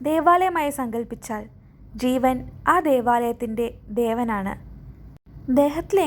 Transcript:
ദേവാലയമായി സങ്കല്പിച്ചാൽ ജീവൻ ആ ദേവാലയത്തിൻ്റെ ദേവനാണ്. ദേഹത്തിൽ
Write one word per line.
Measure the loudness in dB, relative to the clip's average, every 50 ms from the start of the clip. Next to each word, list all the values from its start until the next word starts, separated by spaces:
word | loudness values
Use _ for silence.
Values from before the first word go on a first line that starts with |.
| -4 -2
ദേവാലയമായി | 0 2 4 4 4 4 4 0 0 -2 -2 -2 -4 -4
സങ്കല്പിച്ചാൽ | -6 -6 -4 -6 -6 -8 -10 -12 -10 -10 -10 -10 -10 -12 -18 -20 -20 -20 -20 -20 -20 -16 -8 -2
ജീവൻ | 0 0 2 2 2 2 0 0 -6 -12 -12 -4 0 2
ആ | 2 4 4 4
ദേവാലയത്തിൻ്റെ | 2 4 4 2 2 2 2 0 -2 -4 -6 -6 -4 -2 -4 -4 -6 -10 -14 -6 -2 -2
ദേവനാണ്. | 0 0 0 -2 -2 -2 -2 -2 -2 -4 -6 -8 -12 -18 -18 -18 -18 -18 -20 -20 -20 -20 -20 -20 _ -20 -20 -10 -2 2 4 4
ദേഹത്തിൽ | 4 4 2 -2 -4 2 2 2 2